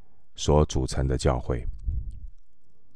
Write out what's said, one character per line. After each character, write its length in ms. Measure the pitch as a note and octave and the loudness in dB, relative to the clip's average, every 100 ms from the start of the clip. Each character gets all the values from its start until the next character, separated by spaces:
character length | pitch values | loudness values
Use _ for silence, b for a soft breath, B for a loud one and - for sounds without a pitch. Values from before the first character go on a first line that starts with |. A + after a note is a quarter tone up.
| - - - | -10 -12 -12
所 320 | - - D2 D2+ | -4 4 6 6
组 220 | - B1+ | 4 0
成 200 | - C2+ | 0 2
的 80 | B1+ | 4
教 240 | - B1+ | 4 2
会。 260 | - B1 - - - - - - - - - - - - - | 0 -2 -2 -4 -2 -2 -4 -6 -8 -10 -10 -10 -10 -10 -12